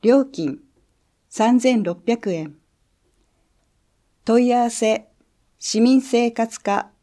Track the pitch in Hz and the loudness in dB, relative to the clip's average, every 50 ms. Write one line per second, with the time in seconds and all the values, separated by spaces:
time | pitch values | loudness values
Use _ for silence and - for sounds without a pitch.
0 | - 220 247 277 262 - - - 165 143 135 - _ _ _ _ _ _ _ _ | 2 4 4 4 2 0 -6 -8 -6 -6 -8 -10 _ _ _ _ _ _ _ _
1 | _ _ _ _ _ _ - - 214 233 247 247 240 254 254 226 196 175 175 175 | _ _ _ _ _ _ -4 -2 2 2 2 2 2 2 0 0 -2 -4 -6 -6
2 | _ - 233 233 - 208 180 160 156 151 147 _ _ _ _ _ _ _ _ _ | _ -4 -4 -2 -2 -6 -6 -6 -8 -10 -14 _ _ _ _ _ _ _ _ _
3 | _ _ _ _ _ _ _ _ _ _ _ _ _ _ _ _ _ _ _ _ | _ _ _ _ _ _ _ _ _ _ _ _ _ _ _ _ _ _ _ _
4 | _ _ _ _ _ - 226 240 247 247 240 247 240 240 233 - 226 220 220 220 | _ _ _ _ _ 0 2 2 2 2 2 0 0 -2 -2 -2 0 0 0 -2
5 | 220 _ _ _ _ _ _ _ _ _ _ _ - - - 214 233 247 262 262 | -4 _ _ _ _ _ _ _ _ _ _ _ -10 -6 0 2 2 4 4 2
6 | 262 - - 233 240 233 233 - 226 226 - - _ 202 202 202 - - _ _ | 0 0 -2 0 0 -2 -2 -4 -6 -6 -6 -8 _ -4 -4 -4 -4 -8 _ _